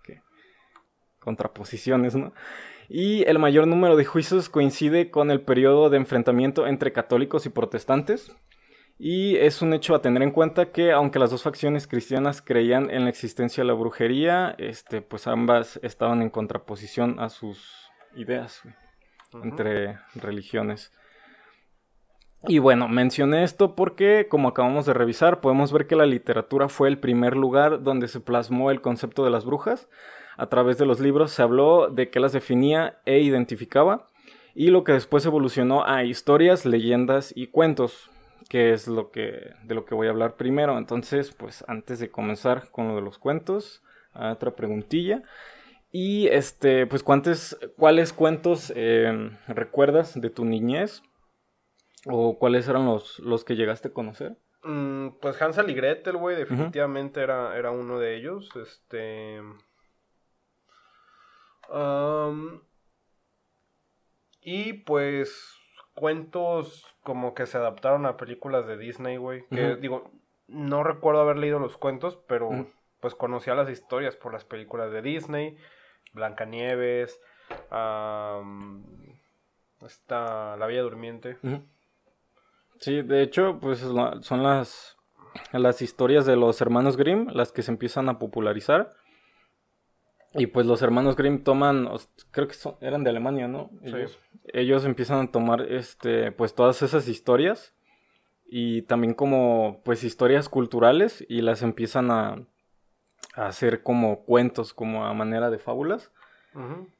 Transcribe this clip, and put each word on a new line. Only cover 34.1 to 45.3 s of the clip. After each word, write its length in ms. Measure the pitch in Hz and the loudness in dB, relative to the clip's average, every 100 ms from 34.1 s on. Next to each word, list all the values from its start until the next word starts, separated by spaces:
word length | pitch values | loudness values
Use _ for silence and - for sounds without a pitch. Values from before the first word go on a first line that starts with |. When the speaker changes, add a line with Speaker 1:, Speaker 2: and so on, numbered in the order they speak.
| _ - - _ - | _ -20 -20 _ 0
Speaker 1:
y 140 | 160 | 4
lo 140 | 185 | 4
que 100 | 180 | 6
después 320 | 139 - 147 156 | 2 4 2 2
evolucionó 600 | 151 135 135 123 135 - | 2 0 0 2 2 2
a 180 | 135 | 0
historias, 640 | 123 120 - 147 170 180 139 | 0 -4 4 6 8 6 4
leyendas 680 | 117 113 120 123 135 135 - | 2 4 2 4 0 0 -12
y 120 | 127 | -4
cuentos, 600 | - 160 143 120 - - - _ _ - | 2 2 4 -2 -4 -20 -20 _ _ -6
que 220 | 127 117 | 2 4
es 160 | 113 113 | 4 0
lo 240 | 113 107 | -6 -6
que, 400 | - 107 - - - | -8 -10 -10 -18 -20
de 120 | 113 113 | -8 -8
lo 100 | 107 | -6
que 80 | |
voy 140 | 110 110 | -2 -2
a 20 | |
hablar 280 | 110 113 - | 0 -2 -2
primero. 400 | 123 139 147 123 | -2 0 0 -2
Entonces, 560 | 104 120 - 143 139 | -4 -8 -4 -4 -4
pues, 300 | - 110 - - | -10 -18 -16 -12
antes 320 | 113 - 120 | -12 -10 -10
de 100 | 117 | -10
comenzar 640 | - 107 107 131 123 - | -8 -8 -4 -2 -2 -4
con 160 | - 113 | -8 -6
lo 80 | 107 | -4
de 60 | |
los 180 | 101 - | -8 -8
cuentos, 640 | 139 156 160 196 202 - _ _ _ | -4 -4 -4 -6 -6 -20 _ _ _
otra 420 | - 113 113 123 - | -10 -8 -6 -8 -6
preguntilla. 680 | 110 107 107 156 175 226 - | -6 -6 -4 -4 -2 -6 -8